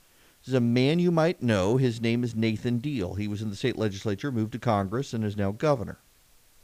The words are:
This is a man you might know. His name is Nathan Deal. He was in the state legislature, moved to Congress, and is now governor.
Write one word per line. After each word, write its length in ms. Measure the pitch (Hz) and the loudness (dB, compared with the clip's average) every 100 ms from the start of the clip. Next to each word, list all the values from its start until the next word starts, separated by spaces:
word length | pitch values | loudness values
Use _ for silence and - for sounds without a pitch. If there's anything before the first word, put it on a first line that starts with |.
| _ _ _ _ | _ _ _ _
This 80 | - | -2
is 60 | |
a 60 | 127 | 2
man 380 | 120 123 131 170 | 4 4 4 4
you 140 | 175 | 2
might 320 | 165 160 - | 4 2 2
know. 320 | 123 104 92 127 | 2 2 4 2
His 240 | 131 117 | 2 0
name 240 | 113 120 | 0 0
is 100 | 120 | 0
Nathan 440 | 110 113 110 123 120 | 0 0 0 -2 -2
Deal. 360 | 143 131 87 | -2 -4 -4
He 140 | 95 104 | -4 -4
was 120 | 104 | -4
in 100 | 110 | -6
the 40 | 101 | -2
state 220 | 127 - | -2 0
legislature, 540 | 107 98 113 98 143 | -2 -2 -4 -4 -2
moved 180 | 117 110 | -2 -2
to 40 | 113 | -2
Congress, 540 | 123 104 98 117 143 | 0 2 0 -4 -4
and 100 | 117 | -4
is 140 | 107 101 | -4 -2
now 160 | 98 | -4
governor. 460 | 104 156 135 85 - _ _ _ - _ _ | 0 0 0 -2 -12 _ _ _ -20 _ _